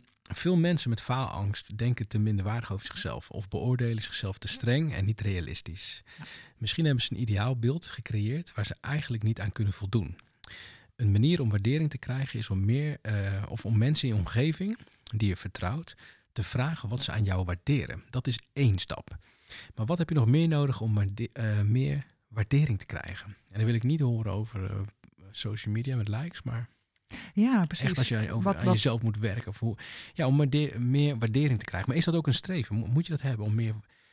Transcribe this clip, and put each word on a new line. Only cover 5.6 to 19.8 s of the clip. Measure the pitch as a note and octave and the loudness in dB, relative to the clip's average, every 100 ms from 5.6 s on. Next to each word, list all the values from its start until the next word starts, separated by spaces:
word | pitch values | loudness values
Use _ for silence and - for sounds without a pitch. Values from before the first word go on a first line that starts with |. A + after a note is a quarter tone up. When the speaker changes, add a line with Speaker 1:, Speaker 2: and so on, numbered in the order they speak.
| - E2 - - - - | -8 -8 -8 -10 -14 -18
Speaker 2:
Ja. | - - - _ | -18 -18 -20 _
Speaker 1:
Misschien | G#2+ - | -4 2
hebben | D#3+ C3 | 2 2
ze | - | 0
een | - | -2
ideaalbeeld | A#2+ G2 A2 C3 A2+ D3+ - | 0 0 0 0 0 0 -4
gecreëerd | - - A2 G#2 C#3+ E3+ | -12 -6 -2 -2 -2 -6
waar | - G2+ | -6 -6
ze | - | -6
eigenlijk | - D3 - A2+ | -4 -4 -2 -2
niet | G#2 A2+ | 0 0
aan | G#2+ | -2
kunnen | - G#2 | 0 -2
voldoen. | - G2 A2+ F2+ - _ _ - - - - - - | -2 -2 0 -2 -6 _ _ -20 -18 -18 -20 -20 0
Een | A2 | 4
manier | G2+ C3 F3 | 6 6 4
om | B2 | 2
waardering | G#2 G2+ D3 D#3 | 2 2 2 0
te | C3+ | -2
krijgen | - B2+ C3+ A#2 | -6 -4 -4 -4
is | A2 | -2
om | F#2+ | 0
meer, | G2 B2+ D3+ D3 | 2 2 0 -4
eh, | - G#2 G2 G2 G2+ | -2 -2 0 -2 -4
of | A#2 | -6
om | G#2+ A2 | 0 2
mensen | A#2+ D3+ C3+ | 4 2 2
in | |
je | G#2+ | 0
omgeving | E2+ - D3 D#3 F#3+ A3+ - _ - G#2+ | 0 2 2 0 -4 -6 -10 _ -6 0
die | G#2+ | 2
je | F2+ | 2
vertrouwt | - - F2+ C3+ E3 - - - _ | -4 -6 -4 -4 -8 -16 -20 -20 _
te | - | -6
vragen | G2+ - C3+ D#3+ G#2 | -4 0 0 -2 -4
wat | B2 | -4
ze | - | -2
aan | - | 0
jou | G2+ F#2 | 2 2
waarderen. | F2+ F2 - C#3+ F#2 - - | 0 -2 0 0 0 -8 -8
Dat | B2+ C3 | -4 -2
is | B2 - | -4 -6
één | - C3+ F#2+ | 2 4 4
stap. | - - - - - _ - - - | 0 -6 -10 -14 -16 _ -20 -18 -14
Maar | - | -4